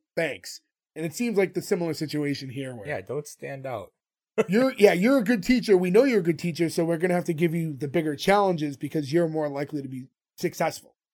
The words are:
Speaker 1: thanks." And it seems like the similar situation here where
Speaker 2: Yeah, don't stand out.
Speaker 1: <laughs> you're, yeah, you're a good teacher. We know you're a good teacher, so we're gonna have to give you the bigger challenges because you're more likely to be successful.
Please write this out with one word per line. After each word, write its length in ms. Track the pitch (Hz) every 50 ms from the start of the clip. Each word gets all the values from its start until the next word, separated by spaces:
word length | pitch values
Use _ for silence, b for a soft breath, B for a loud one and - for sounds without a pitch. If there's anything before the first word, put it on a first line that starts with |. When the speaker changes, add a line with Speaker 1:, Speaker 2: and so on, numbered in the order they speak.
| _ _ _
Speaker 1:
thanks." 460 | 170 165 143 113 92 - - - - _ _ _ _ _ _ _
And 100 | 156 160
it 80 | 160 -
seems 240 | - 240 240 208
like 160 | 202 190 156 -
the 80 | 180
similar 320 | 143 - 202 175 170 165 143
situation 560 | - 160 139 - 151 147 143 139 - 139 131
here 260 | 113 139 135 131 127
where 120 | 113 98
Speaker 2:
Yeah, 140 | 151 143 98
don't 260 | 95 104 123 147 147
stand 380 | - - - 139 139 139 135 131
out. 240 | 135 120 104 92 - _ _ _ _ _ _
Speaker 1:
<laughs> 280 | _ _ _ 220 214 -
you're, 240 | 185 233 262 262 254
yeah, 160 | - 202 196 170
you're 240 | 175 196 247 277
a 60 | 269 202
good 200 | 190 247 196 -
teacher. 320 | - 254 240 175 220 196
We 120 | 180 185 180
know 120 | 180 226 277
you're 160 | 277 240 202
a 40 | 165
good 160 | 175 160 -
teacher, 300 | - 175 147 165 170 156
so 160 | - 175 165
we're 120 | 165 170
gonna 160 | 156 175 180 175
have 80 | 180 -
to 80 | - 165
give 200 | 147 175 165 160
you 180 | 170 165 160 143
the 140 | 123 147
bigger 280 | 139 127 175 156 156 143
challenges 600 | - - 190 196 208 202 190 180 151 151 147 139
because 340 | - 151 135 - 160 147 127 151
you're 140 | 170 170
more 220 | 160 156 156 151 147
likely 320 | 139 139 147 143 156 147
to 60 | 135
be 200 | 135 131 127 127 - _ _ _ _ _
successful. 580 | - - 170 - - 170 156 - - - _ _ _ _ _